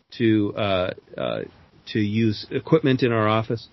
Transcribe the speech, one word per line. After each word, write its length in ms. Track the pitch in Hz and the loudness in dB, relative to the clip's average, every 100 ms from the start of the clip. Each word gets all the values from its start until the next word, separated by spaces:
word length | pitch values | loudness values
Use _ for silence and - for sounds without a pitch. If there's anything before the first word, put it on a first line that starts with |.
| _ - | _ 0
to, 360 | 117 110 101 - | 2 4 2 -2
uh, 340 | 104 95 90 - - - | -2 0 -2 -6 -12 -6
uh, 240 | 64 55 - - _ _ - | -4 -4 -8 -14 _ _ -6
to 120 | 110 | -2
use 460 | 104 110 113 104 - | 0 2 0 0 -6
equipment 500 | 143 - 160 139 131 | -8 0 2 2 2
in 80 | 123 | 2
our 140 | 117 107 | 2 2
office. 400 | 110 110 117 - | 2 0 -6 -8